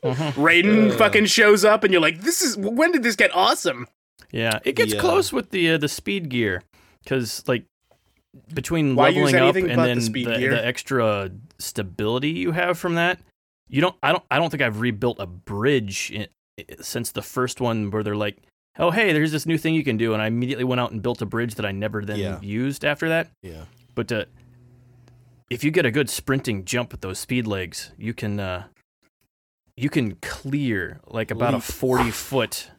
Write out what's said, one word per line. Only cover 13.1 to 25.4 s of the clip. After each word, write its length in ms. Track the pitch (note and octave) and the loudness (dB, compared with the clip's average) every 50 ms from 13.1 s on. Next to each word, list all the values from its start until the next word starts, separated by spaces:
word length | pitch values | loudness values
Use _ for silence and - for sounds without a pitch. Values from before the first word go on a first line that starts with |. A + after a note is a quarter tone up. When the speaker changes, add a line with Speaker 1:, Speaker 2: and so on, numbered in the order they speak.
| F3+ - - _ _ _ _ _ _ _ _ _ | 0 -4 -8 _ _ _ _ _ _ _ _ _
Speaker 1:
you 100 | - B2+ | 0 0
don't, 140 | D#3 F3+ F3 _ - | 0 0 0 _ 0
I 80 | C#3 | 0
don't, 120 | E3 F3+ - _ | 0 0 0 _
I 80 | B2 C#3 | 0 0
don't 120 | E3 E3 | 0 0
think 120 | E3 D3 | 0 0
I've 200 | C#3 A#2+ G#2+ G#2 | 0 0 0 0
rebuilt 360 | A2+ B2 A#2 G2+ A#2 B2 A2+ - | -2 -2 -2 0 -2 -2 -2 -2
a 80 | G2+ F2+ | -8 -12
bridge 840 | F2+ F2 - - G#2 G2+ A2 C3+ D3 C3 A2+ G2 F#2+ - - - | -12 -16 -12 -10 -6 -2 0 2 2 2 0 -2 -6 -6 -6 -8
in, 160 | - G#2 G#2 - _ _ _ _ _ - | -8 -10 -12 -12 _ _ _ _ _ -20
i-, 60 | - _ - - | -18 _ -18 -16
since 300 | - - - B2+ A#2 - | -14 -10 -8 -8 -8 -6
the 100 | - - | -8 -10
first 400 | G2+ - - C3 B2+ B2 - - | -12 -8 -4 -4 -2 -2 -2 -2
one 300 | B2+ A#2+ A2+ A2+ G#2+ G2+ | -2 -2 -2 -2 -2 -2
where 120 | F#2+ A2 G#2+ | -2 -4 -4
they're 120 | G#2+ G#2 | -2 -2
like, 220 | G#2 G#2+ G#2 G#2 _ _ _ _ _ _ _ _ - | -2 -4 -4 -6 _ _ _ _ _ _ _ _ 0
"Oh, 140 | D#3+ F3 | 0 2
hey, 220 | E3 G#3 A3+ G3+ D#3+ | 4 4 4 4 4
there's 180 | D3+ D3+ D#3 | 4 2 2
this 140 | D3+ D#3 - | 0 -2 0
new 120 | D#3 E3 D3+ | 0 0 0
thing 160 | - D#3+ D#3+ | 2 2 0
you 120 | D#3+ D3 | 2 2
can 100 | C#3 A#2 | 2 0
do," 160 | G#2+ A#2 A2+ A2 | 2 2 0 2
and 80 | G#2+ | 0
I 60 | G#2+ A2 | 0 0
immediately 380 | A2+ A#2 B2 B2 C#3 A2+ B2+ | 0 0 0 -2 -2 -2 0
went 160 | B2+ B2 B2 | 0 0 0
out 100 | B2 A#2 | 0 -2
and 100 | - A2 | -4 -4
built 200 | F#2+ B2 B2 - | -4 -4 -2 -2
a 40 | A#2+ | -4
bridge 300 | G2+ - A2+ A#2 A#2+ A2 | -4 -2 -4 -4 -4 -4
that 100 | - A2 | -4 -6
I 60 | G2+ | -4
never 320 | G2 G2 G#2 G#2+ G#2+ G#2+ G2+ | -4 -4 -4 -4 -4 -4 -6
then 160 | G2 G#2 G#2 | -4 -6 -4
Speaker 3:
Yeah. 220 | G2 F#2 E2 D#2+ | -4 -4 -6 -8
Speaker 1:
used 420 | G2 G2+ G2+ A2+ B2+ C#3 C#3 - - | -8 -6 -4 -2 -2 -2 -4 -4 -4
after 240 | D3 D3 - - D#3+ | -4 -4 -2 -2 -2
that. 220 | D#3+ E3 E3 - _ _ | -2 -2 -2 -4 _ _
Speaker 3:
Yeah. 240 | - F#2+ E2 D#2 E2 - _ _ _ _ _ | -18 -16 -16 -16 -18 -20 _ _ _ _ _
Speaker 1:
But, 180 | - A#2 - | -6 -4 -2
uh, 140 | A#2+ G#2+ F#2+ - _ - - - - - - - - - - _ _ - - - - _ _ _ _ _ | -2 -4 -4 -6 _ -20 -20 -20 -20 -20 -20 -20 -20 -20 -20 _ _ -20 -20 -20 -20 _ _ _ _ _